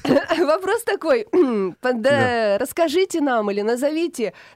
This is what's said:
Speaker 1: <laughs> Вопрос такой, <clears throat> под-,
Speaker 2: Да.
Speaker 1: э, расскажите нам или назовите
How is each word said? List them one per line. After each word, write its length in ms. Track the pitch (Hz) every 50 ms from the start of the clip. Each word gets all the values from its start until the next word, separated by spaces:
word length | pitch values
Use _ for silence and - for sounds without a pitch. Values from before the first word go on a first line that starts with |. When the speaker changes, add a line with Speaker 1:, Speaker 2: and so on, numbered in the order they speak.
| -
Speaker 1:
<laughs> 360 | - 262 285 277 - 339 302
Вопрос 440 | 359 277 311 392 370 370 403 466 -
такой, 440 | - 403 - - 320 269 233 415 -
<clears throat> 500 | - 359 339 262 233 208 196 185 156 -
под-, 200 | - 247 254 233
Speaker 2:
Да. 540 | 214 262 285 277 262 254 240 233 226 208 196
Speaker 1:
э, 20 | 208
расскажите 640 | 254 - - - 330 330 269 349 392 370 - 339
нам 300 | 285 277 247 226 214 202
или 100 | 202 202
назовите 720 | 202 214 240 247 262 285 311 320 339 320 - - 226 185 - - - - -